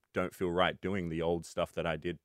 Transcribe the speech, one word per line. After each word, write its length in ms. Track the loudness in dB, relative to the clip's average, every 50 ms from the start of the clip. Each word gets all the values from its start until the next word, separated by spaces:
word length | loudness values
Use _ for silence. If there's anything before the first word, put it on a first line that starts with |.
| _ _ -2
don't 200 | -2 -2 -2 -2
feel 160 | -2 -2 0
right 300 | 4 4 4 4 2 0
doing 280 | -2 -2 0 0 -2 -2
the 120 | -2 0 2
old 240 | 2 2 0 -2
stuff 260 | -4 -2 -2 -2 0 0
that 120 | -2 -2
I 100 | -2 -2
did 220 | -2 -2 -4 -6 -6